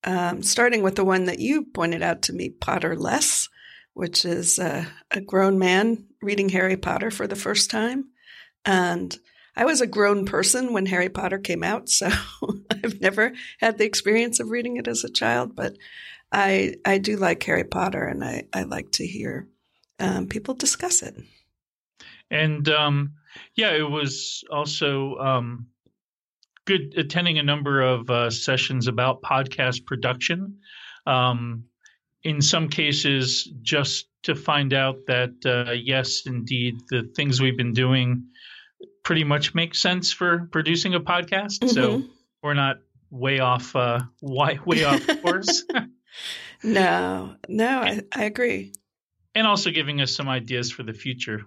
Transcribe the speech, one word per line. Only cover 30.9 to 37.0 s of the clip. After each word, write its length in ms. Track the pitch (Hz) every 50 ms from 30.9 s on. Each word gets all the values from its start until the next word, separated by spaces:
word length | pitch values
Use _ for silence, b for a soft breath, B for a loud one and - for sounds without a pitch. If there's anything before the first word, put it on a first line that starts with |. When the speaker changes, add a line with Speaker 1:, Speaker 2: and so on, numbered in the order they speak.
| B B B
Speaker 2:
Um, 560 | 156 131 127 123 127 123 120 117 120 117 113 117 _ _ _ b b b b b _ _ _ -
in 180 | 165 151 147 147
some 260 | - - 165 160 156
cases, 800 | - - 156 147 147 147 - 147 139 135 131 127 - - - - 151 123 113
just 420 | - 156 147 143 143 - - - _ _ _ -
to 120 | - 147
find 360 | 147 - - 151 143 143 135
out 260 | 139 139 135 135 131 135 -
that, 240 | - 127 123 127 123 123 - -
uh, 260 | 135 123 123 123 120
yes, 560 | 120 123 117 131 131 131 123 - - - -
indeed, 480 | 139 127 120 113 120 131 123 120 123 120 120 - -
the 200 | 131 123